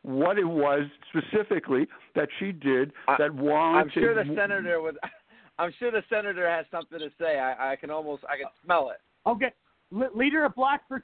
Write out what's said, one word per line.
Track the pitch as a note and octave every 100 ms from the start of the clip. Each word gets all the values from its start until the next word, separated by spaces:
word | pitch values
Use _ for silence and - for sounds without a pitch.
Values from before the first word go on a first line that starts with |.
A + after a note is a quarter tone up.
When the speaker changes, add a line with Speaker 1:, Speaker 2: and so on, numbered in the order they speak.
Speaker 1:
what | - C3 E3+ G3+
it | F3
was | D#3+ C#3+ C#3+ C#3+ - -
specifically | D#3+ - G#3+ G#3 F3+ - C3 D#3 - -
that | - D3+ -
she | G3
did | E3+ C#3 B2+ C#3+ - -
Speaker 2:
I, | C3+
Speaker 1:
that | D3+
warranted | C#3 D3 D3+ E3 E3 D#3 F3
Speaker 2:
I'm |
sure | A#3
the | A3
Speaker 1:
w- | D3 D#3
Speaker 2:
senator | G3+ G3+ F3 E3
would. | D#3+ D3
<laughs> | - - _ - _ -
I'm | E3+ D#3
sure | A#3+
the | A3 -
senator | G#3+ G3+ F3+ F3
has | E3+ D#3
something | F3 D3 E3
to | D3+ -
say. | E3 C#3+
I, | C3 A#2+ C3+
I | C3+
can | D3
almost, | D#3 D3+ C#3+ -
I | C#3+
can | C#3 _
smell | E3+ F3 C3
it. | G2 _ _ -
Speaker 3:
Okay. | A3+ B3 - _ _ -
Le-, | G3 B3+
Leader | G#3+ C#4 D#4
of | C#4+
Blacks | B3 C4 C#4+ -
for | C4